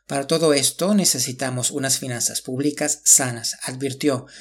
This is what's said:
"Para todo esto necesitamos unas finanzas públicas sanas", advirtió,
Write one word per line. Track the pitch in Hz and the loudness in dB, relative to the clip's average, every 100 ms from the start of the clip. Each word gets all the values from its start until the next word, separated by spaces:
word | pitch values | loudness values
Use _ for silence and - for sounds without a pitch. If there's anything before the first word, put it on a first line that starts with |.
| - | -8
"Para | 143 139 | -6 -2
todo | 160 160 | 2 4
esto | 143 131 - 180 208 | 4 2 0 2 4
necesitamos | 165 135 131 127 131 127 123 | 4 2 -2 -4 -4 -2 -2
unas | 147 135 - | -2 -2 -2
finanzas | 135 120 - 110 | -2 -4 -4 -4
públicas | - 127 147 147 147 - | -6 -2 -2 0 -2 0
sanas", | - - 131 117 110 - | 4 4 4 -4 -6 -6
advirtió, | - 131 139 131 147 127 - - | -8 -6 -6 -2 0 0 -4 -18